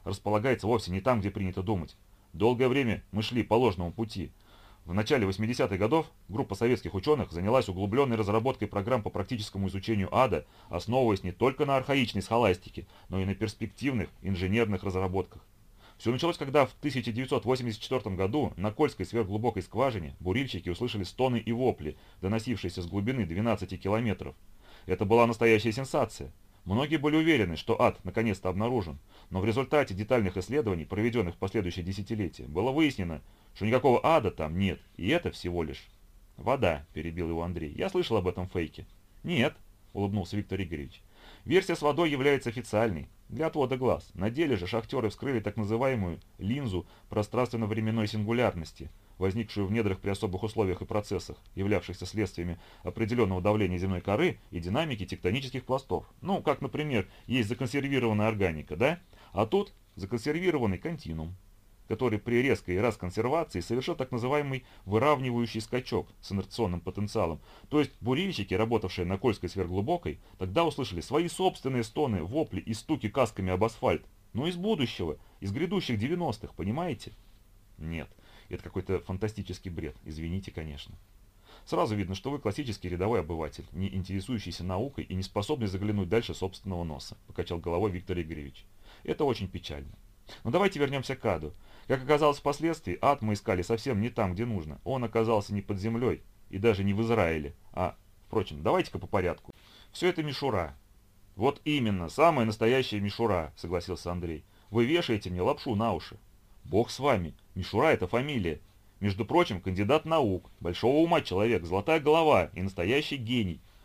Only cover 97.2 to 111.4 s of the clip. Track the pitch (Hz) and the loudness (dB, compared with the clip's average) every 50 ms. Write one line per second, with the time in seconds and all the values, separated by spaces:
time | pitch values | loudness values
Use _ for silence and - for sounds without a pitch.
97.2 | 92 82 82 78 71 69 - - - - - - 92 - - - - - - - | 4 2 2 -2 -4 -6 -10 -14 -20 -10 -4 -2 -2 -2 -2 -8 -18 -20 -20 -20
98.2 | - - - 110 95 - 78 71 78 110 160 185 - - - 95 98 - - 101 | -16 -4 -2 -2 -2 -2 -6 -4 0 2 2 2 0 -2 -6 -10 -8 -2 -2 0
99.2 | 90 87 80 - - - - - - - - - - - - - 170 180 170 160 | 0 0 -2 -4 -10 -20 -20 -20 -20 -20 -20 -20 -20 -18 -6 0 0 0 2 0
100.2 | 151 151 127 - 143 135 110 92 82 73 67 - - - - - - - - - | -2 -4 -4 -2 -2 0 0 0 -2 -2 -6 -14 -20 -20 -20 -20 -20 -20 -20 -20
101.2 | - - - - 104 139 143 - - 151 151 143 120 107 101 92 85 78 - 127 | -20 -20 -6 0 0 0 0 0 -4 -2 0 2 2 2 0 0 -2 -4 2 4
102.2 | 151 170 160 131 113 110 107 - 113 113 127 135 127 - 110 104 101 101 - - | 6 6 6 4 2 0 2 2 4 4 4 4 2 0 -2 -2 -2 -2 -2 0
103.2 | 117 107 98 87 80 73 - - - 85 90 87 85 92 87 - - 87 87 87 | 2 2 2 2 0 -4 -8 -12 -6 -4 -4 -4 -2 -4 -8 -6 -6 -6 -6 -4
104.2 | 87 82 80 73 - _ - - - - 101 117 117 123 160 170 170 - 113 104 | -6 -6 -8 -8 -12 _ -20 -20 -16 -2 2 2 4 4 4 2 2 0 -2 -2
105.2 | - 90 90 90 90 123 147 143 - 143 107 101 95 85 90 78 - - - - | -2 -4 -2 0 0 0 0 0 -2 -2 0 2 2 2 0 -2 -4 -10 -16 -18
106.2 | - - - - - - - - - - 78 104 120 - - - 131 143 123 98 | -20 -20 -20 -20 -20 -20 -20 -20 -10 0 2 2 2 2 -2 0 2 2 2 2
107.2 | 85 76 - - - - - 92 87 - - 107 143 160 127 - 90 - - 120 | 0 -4 -8 -14 -20 -12 -10 -8 -8 -2 0 4 4 4 4 4 2 0 0 0
108.2 | 139 151 147 113 87 85 76 - - - - - - - _ - 98 101 92 92 | 0 0 -2 -2 0 -2 -2 -4 -10 -18 -20 -20 -20 -20 _ -2 -2 -2 0 0
109.2 | 110 - 135 175 175 - 110 85 - 98 90 92 104 104 143 156 - 160 160 160 | -2 2 4 4 4 4 0 -4 -4 -4 -2 0 2 4 2 2 2 2 2 2
110.2 | 135 104 92 87 - - - - - 85 87 - - 117 139 151 165 170 170 156 | 2 2 0 -2 -4 -12 -18 -8 -6 -6 -4 2 2 4 6 6 6 6 4 2
111.2 | - - 90 95 | 2 0 0 2